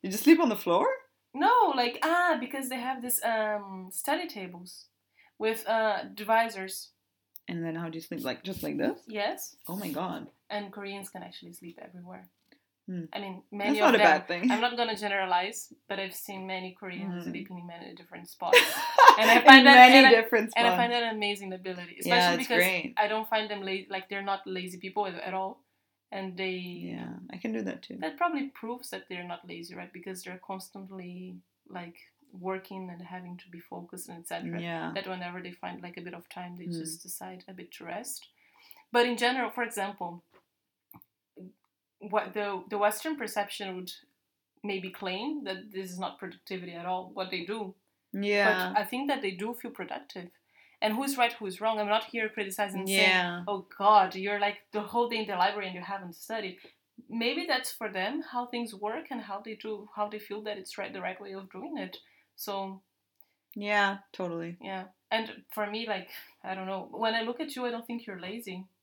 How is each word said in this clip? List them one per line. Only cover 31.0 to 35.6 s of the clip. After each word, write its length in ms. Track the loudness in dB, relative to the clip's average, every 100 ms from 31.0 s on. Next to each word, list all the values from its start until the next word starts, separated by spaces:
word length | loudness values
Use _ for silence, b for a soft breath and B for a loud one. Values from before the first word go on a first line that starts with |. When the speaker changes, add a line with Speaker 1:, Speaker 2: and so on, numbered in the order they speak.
| -14 -14 -14 -16 _ _ _
Speaker 2:
like, 280 | -14 -14 -18 -20 _ _
working 580 | -10 -8 -8 -8 -14 -12
and 120 | -14
having 340 | -14 -14 -14 -16
to 120 | -18
be 100 | -20
focused 480 | -16 -16 -14 -16 -16
and 120 | -16
et 80 | -12
cetera. 340 | -10 -8 -8
Speaker 1:
Yeah. 300 | -6 -6 -6 -8
Speaker 2:
That 120 | -8
whenever 340 | -8 -10 -10
they 100 | -14
find, 300 | -12